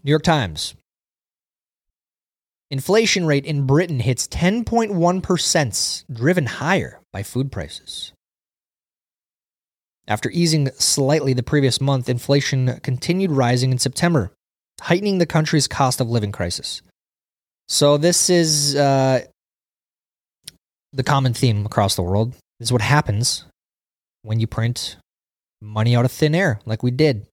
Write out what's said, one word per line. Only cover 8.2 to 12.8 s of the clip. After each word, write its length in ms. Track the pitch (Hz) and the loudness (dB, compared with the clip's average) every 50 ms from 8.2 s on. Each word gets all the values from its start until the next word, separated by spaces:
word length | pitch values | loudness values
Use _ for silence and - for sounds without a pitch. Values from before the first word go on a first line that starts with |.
| _ _ _ _ _ _ _ _ _ _ _ _ _ _ _ _ _ _ _ _ _ _ _ _ _ _ _ _ _ _ _ _ _ _ _ _ _ - | _ _ _ _ _ _ _ _ _ _ _ _ _ _ _ _ _ _ _ _ _ _ _ _ _ _ _ _ _ _ _ _ _ _ _ _ _ -4
After 220 | 107 107 - - | -4 -2 -2 -4
easing 400 | - 170 170 165 156 156 143 131 | 0 2 2 2 2 2 0 0
slightly 640 | - - - - - - 139 131 147 160 143 135 127 | -2 -2 -2 0 2 2 2 2 2 2 2 2 0
the 80 | 123 | 0
previous 380 | 120 - - 147 135 131 120 - | 0 0 2 2 2 2 0 0
month, 280 | 135 139 139 127 123 - | 0 0 0 0 0 -2
inflation 720 | 123 120 - - 143 143 139 - - 131 127 127 120 - | -4 -4 0 2 2 2 2 0 0 0 0 0 -2 -2